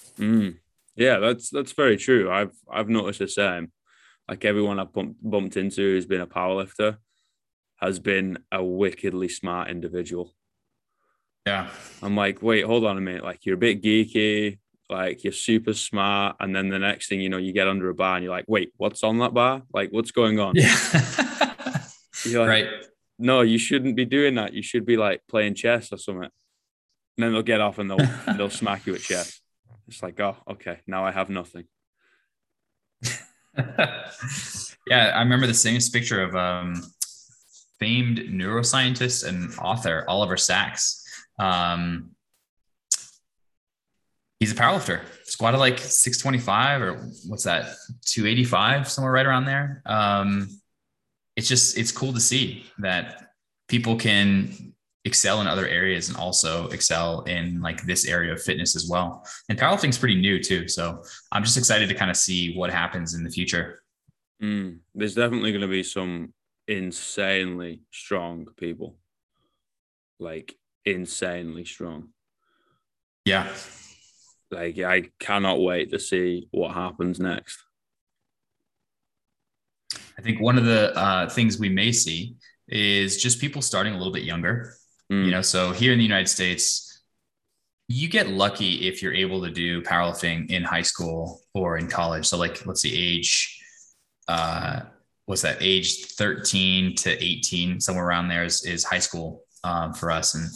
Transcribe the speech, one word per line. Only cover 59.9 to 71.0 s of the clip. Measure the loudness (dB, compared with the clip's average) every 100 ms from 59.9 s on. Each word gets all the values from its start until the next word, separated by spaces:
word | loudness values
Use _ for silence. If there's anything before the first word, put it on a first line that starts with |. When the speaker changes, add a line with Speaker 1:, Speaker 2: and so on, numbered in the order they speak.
| 2
Speaker 2:
pretty | 2 4
new | 4 2
too. | 0 -2 -2
So | -4 -4 -6 -14 -20 -6
I'm | -2
just | 2 2
excited | 4 4 2
to |
kind | 0 0
of | 2
see | 0 0 -2 -2
what | -2
happens | 0 -2 -4 -6
in | -6
the | -6
future. | -4 -2 -2 -4 -10 _ _ _ _ _ _
Speaker 1:
Mm, | -4 -4 -6 -10 _
there's | -6 -2
definitely | 2 2 2 0
gonna | 0 0
be | -2
some | -2 -4 -4 -6 -10 -16 _ _ -6
insanely | -6 -6 -8 -8 -4 0 0 -2 -6 -10 -12 _
strong | -18 -6 -4 -4 -10 -14 -10
people, | -8 -8 -12 -16 _ _ _ _ _ _ _ _ _ _ _ -16
like, | -12 -12 -14 -20 _ _
insanely | -2 -2